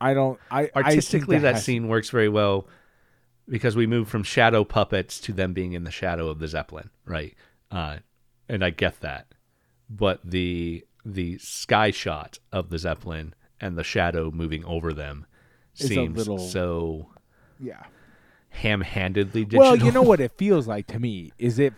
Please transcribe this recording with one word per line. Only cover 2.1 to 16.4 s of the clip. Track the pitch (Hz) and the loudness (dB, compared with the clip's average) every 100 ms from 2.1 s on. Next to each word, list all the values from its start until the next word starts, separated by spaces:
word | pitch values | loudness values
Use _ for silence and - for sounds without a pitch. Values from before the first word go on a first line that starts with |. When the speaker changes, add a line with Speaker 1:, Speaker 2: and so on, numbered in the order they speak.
| 120 107 | 2 4
Speaker 2:
well | 104 104 98 - - _ _ _ _ _ _ - | 4 2 0 -4 -20 _ _ _ _ _ _ -8
because | 117 123 110 | -2 0 2
we | 113 | 2
move | 117 107 | 2 0
from | 110 | -4
shadow | 98 - 113 113 | 0 4 6 4
puppets | 104 - 101 98 87 - | 2 0 0 0 -4 -10
to | - | -8
them | 95 92 | -4 -2
being | 90 90 | -2 -4
in | 87 85 | -6 -8
the | |
shadow | - 92 85 82 | -6 -4 -2 -4
of | 78 | -6
the | 78 | -6
Zeppelin, | 78 - 80 101 _ - | -6 -8 -14 -18 _ -10
right? | 82 76 _ _ _ _ | -8 -8 _ _ _ _
Uh, | 95 78 73 - _ _ _ - | -8 -8 -10 -16 _ _ _ -8
and | 110 | -2
I | 92 | -2
get | 80 90 - | 0 -2 -2
that. | 76 67 - _ _ _ _ _ - | -12 -12 -16 _ _ _ _ _ -18
But | 104 101 90 | 0 0 0
the, | 87 92 90 87 85 82 - _ 113 | -2 -2 0 -2 -4 -6 -12 _ -10
the | 95 87 90 | -6 -6 -8
sky | - - - 107 107 | -12 -12 -2 2 2
shot | - 95 76 80 - _ | 0 -6 -8 -10 -20 _
of | 98 85 | -6 -4
the | 85 | -6
Zeppelin | 87 78 87 80 78 - _ _ | -4 -6 -8 -10 -12 -16 _ _
and | 98 85 | -8 -6
the | |
shadow | - 110 87 82 80 | -4 0 0 0 -4
moving | 80 82 78 87 | -4 -4 -6 -6
over | 82 82 | -4 -4
them | 76 71 71 - _ _ _ _ - | -6 -10 -12 -18 _ _ _ _ -6
Speaker 1:
Is | 135 | -2
a | |
Speaker 2:
seems | 107 117 113 | 0 -2 -4
Speaker 1:
little | 107 | -4
Speaker 2:
so | 98 | -4